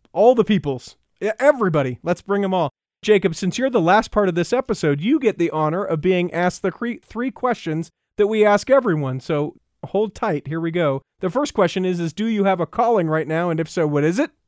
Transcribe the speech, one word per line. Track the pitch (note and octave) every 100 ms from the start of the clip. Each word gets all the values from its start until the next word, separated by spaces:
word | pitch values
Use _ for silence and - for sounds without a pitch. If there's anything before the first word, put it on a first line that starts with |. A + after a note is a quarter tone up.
| _
all | - A3+
the | B3
peoples, | G#3 G3+ D3 B2+ - - _ _
e-, | G3+ G#3+
everybody. | C4+ C#4 F#3+ D#3 C3 A#2+
Let's | D#3+ F3
bring | - G3+
'em | G3
all. | F#3 D3 - _ _
Jacob, | - G#3 F3+
since | D#3+ F#3 -
you're | C4
the | A#3
last | E3 G#3 -
part | G#3+ G3
of |
this | E3+ E3
episode, | B3 - G#3+ D#3 C#3+
you | F#3+ D4+
get | A#3+ -
the | E3+
honor | D#3 D3+ E3+
of | G3+ D#3+
being | F#3 F3+ F3
asked | E3+ F3+ -
the | F#3+
cre-, | - A#3 A#3
three | - A3 B3+
questions | - B3+ A#3 E3 D#3 E3 _ _ -
that | G#3
we | A3
ask | G#3 G3+ -
everyone. | C4+ A#3+ D#3 C3+ C3
So | - D3+ D3+ - _ _
hold | - G3 G#3+
tight. | - A3 D3+ C3+
Here | E3
we | E3
go. | E3+ D#3 C3+ - _
The | F#3
first | A#3+ D4
question | - F3 F#3+
is, | F#3 F3
is | E3+
do | - A3
you | G#3+
have | G3 F#3
a | D#3+
calling | - A#3 A3 E3
right | D#3 C#3+
now? | D#3+ F3
And | D#3+
if | D#3+
so, | - D3+
what | D3
is | D3+ F#3+
it? | D4+ _